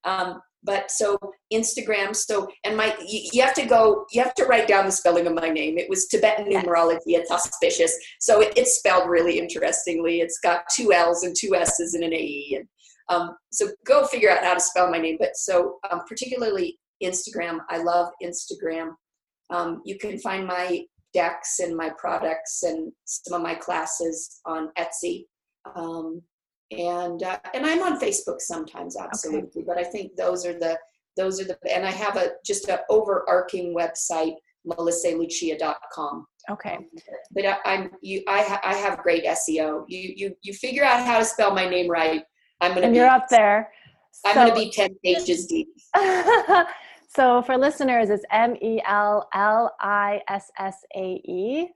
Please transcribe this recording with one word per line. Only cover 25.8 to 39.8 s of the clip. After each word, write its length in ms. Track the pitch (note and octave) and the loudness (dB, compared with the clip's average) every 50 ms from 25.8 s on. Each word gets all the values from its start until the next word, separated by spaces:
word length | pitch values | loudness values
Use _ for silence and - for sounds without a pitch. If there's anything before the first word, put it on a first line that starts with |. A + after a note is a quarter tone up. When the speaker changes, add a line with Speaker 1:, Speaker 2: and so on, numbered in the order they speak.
| E3 E3 E3 - D#3+ D#3+ E3 E3+ E3+ _ _ _ _ _ _ _ _ _ | -10 -10 -8 -8 -10 -10 -10 -12 _ _ _ _ _ _ _ _ _ _
Speaker 1:
and, 500 | - A2 F3 F3 F3 F3 F3+ F3 F3 E3+ | -10 -6 -6 -4 -4 -4 -6 -6 -6 -6
uh, 160 | F#3+ F#3 F#3 F#3 _ - - | -6 -6 -6 -8 _ -10 -8
and 140 | B3+ C#4+ | -4 -2
I'm 160 | D#4 D#4+ E4+ F#4+ | 0 0 0 0
on 160 | F4+ D4 C4 | -2 -2 -2
Facebook 400 | B3+ G#3+ G3+ - - - - - | -2 -2 -2 -2 -4 -6 -8 -8
sometimes, 560 | - - E3+ E3 D#3+ - - F3+ F3 F3 - | -8 -8 -8 -8 -10 -12 -12 -14 -14 -12 -12
Speaker 2:
Okay. 80 | G3 F#3 | -12 -12
Speaker 1:
absolutely. 560 | - - - - D#3 D#3 D3+ - - _ E3+ | -10 -10 -8 -6 -6 -6 -6 -6 -8 _ -10
But 160 | - - F3 | -6 -6 -4
I 60 | F3 F3 | -4 -4
think 320 | F3 - G#3 F#3+ - - | -6 -6 -10 -12 -10 -8
those 280 | - E3 F3+ F3+ F3+ F3 | -2 -2 -2 -2 -2 -4
are 140 | F3 E3+ | -6 -6
the, 220 | E3+ E3 E3 E3 E3 - _ _ _ _ _ _ | -4 -4 -4 -4 -4 -8 _ _ _ _ _ _
those 240 | - F#3+ F#3+ F#3+ F#3+ | -4 -2 -2 -2 -4
are 40 | F#3+ | -6
the, 120 | F#3 F#3 - - - | -8 -8 -8 -4 -4
and 140 | - F#3 F#3 | -2 -2 -2
I 60 | F#3+ | -4
have 240 | F3+ F#3 G#3+ G#3 - | -4 -4 -4 -2 0
a, 140 | F#3+ F3+ E3+ - - _ | 0 -2 -2 -4 -8 _
just 240 | - G3+ - - | -6 -6 -4 -2
an 120 | - F3+ - - - | -4 -4 -4 0 2
overarching 840 | G#3+ A3 A3 G3+ G3 F3+ - - F3+ F3+ F3+ F3+ - F#3 F3 F3 E3+ | 2 2 4 2 -2 -2 2 2 2 2 2 0 -6 -6 -4 -4 -2
website, 580 | E3 E3+ E3 - - - - F3 D#3+ D#3+ D#3+ D#3+ - _ _ _ _ _ | -2 -2 -2 -4 -6 -6 -4 -2 -2 -2 -2 -4 -8 _ _ _ _ _
melissa 440 | E3 E3+ E3+ E3+ E3+ E3+ E3+ - F3 D#3+ | -10 -6 -2 -2 0 0 0 0 -2 0
lucia 400 | E3 E3+ E3+ - - E3+ D#3+ D3+ | 0 -4 -4 -4 -4 -4 -4 -4
dot 220 | D3 D#3+ D3+ - - - - | -2 -2 -4 -4 -6 -10 -16
com. 340 | - - D3+ D3 D3 D#3+ D3+ _ _ _ _ - | -10 -8 -8 -8 -8 -10 -14 _ _ _ _ -12
Speaker 2:
Okay. 260 | G3+ - - G3+ F3+ | -12 -10 -8 -10 -10
Speaker 1:
Um, 100 | - - - - - _ - - - - _ | -10 -12 -18 -20 -20 _ -16 -16 -16 -16 _
but 140 | - G3 G3 | -6 -2 0
I, 120 | G3 G3 G3 - | 0 0 0 0
I'm, 260 | G#3 G3 F#3+ F#3+ F#3 - - | -2 -2 -2 -4 -8 -12 -14
you, 220 | - F#3+ F#3+ F#3 - | -12 -8 -8 -6 -4
I 140 | - G3 G3+ | 0 0 2
ha-, 200 | G#3+ G3+ G3+ G3+ - | 2 0 -2 -2 -2
I 100 | F#3+ G3 | -2 -2
have 220 | G3+ G3+ G3 F3+ - | 0 -2 -2 -4 -2
great 240 | - F3 E3+ E3+ E3 | 0 0 0 2 0
S 220 | - D#3+ D#3 - - | 0 -2 -2 -2 -2
E 120 | D#3 D3+ | 0 0
O. 240 | D#3 D#3 D3+ D#3 | 0 -2 -2 -6